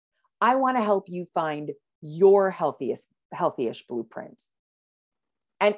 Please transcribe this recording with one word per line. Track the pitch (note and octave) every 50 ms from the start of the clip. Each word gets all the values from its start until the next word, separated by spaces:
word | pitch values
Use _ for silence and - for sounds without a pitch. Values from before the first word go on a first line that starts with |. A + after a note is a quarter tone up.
| _ _ _ _ _ _ _ -
I | - A3 B3
wanna | C4 C4+ B3+ B3+ B3+ G#3+
help | G#3 G#3 G3 G3 -
you | F3 F3+ F3 E3+ -
find | F3+ E3 D#3 D3+ D3 D3+ D3 C#3+ - _ _ _ _
your | - D3+ D3+ D#3+ F#3 G3 G3 G3+ G3 F#3+
healthiest, | F#3 - E3+ D3 C3 - C#3 A#2 A#2+ - - - _ _ _ _
healthiest | - - F3 D#3 - - C3+ A2+ - - - -
blueprint. | B2+ A#2+ A2+ - - - - - - - - _ _ _ _ _ _ _ _ _ _ _ _ _ _ _ _ _ _ _ _ _ _ -
And | F#3+ G#3 G#3